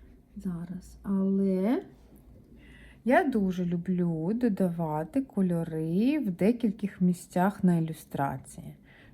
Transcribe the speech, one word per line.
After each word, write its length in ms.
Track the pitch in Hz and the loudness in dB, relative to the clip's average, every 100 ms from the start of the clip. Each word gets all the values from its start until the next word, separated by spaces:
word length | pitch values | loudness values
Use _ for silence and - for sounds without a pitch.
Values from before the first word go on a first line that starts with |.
| - - _ 208 | -20 -20 _ -10
зараз. 600 | 190 170 175 185 - - | -8 -8 -8 -12 -14 -12
Але... 800 | 208 196 190 196 196 185 202 330 - - - - - - - - - - - - | -4 0 2 2 2 2 2 0 -4 -20 -20 -20 -20 -20 -20 -20 -20 -20 -20 -6
я 200 | 226 311 | 4 4
дуже 400 | 311 220 185 180 | 4 2 0 0
люблю 680 | 175 175 180 180 175 160 165 | -2 -2 -2 0 0 0 -2
додавати 880 | 233 247 190 185 170 160 151 160 269 | 0 0 2 0 0 -2 -2 -2 -6
кольори 960 | 269 202 185 170 165 160 160 175 247 311 | -4 0 0 0 -2 -4 -2 0 2 2
в 120 | 214 | -2
декількох 680 | 170 196 240 214 - 196 - | 2 2 2 0 -2 -8 2
місцях 640 | 180 175 - 180 190 - | 2 2 -2 2 2 4
на 120 | 180 170 | 4 4
ілюстрації, 1000 | 160 160 - 151 139 135 - - 147 - - - - | 0 -6 -8 -4 -2 -4 -12 -16 -16 -18 -20 -20 -20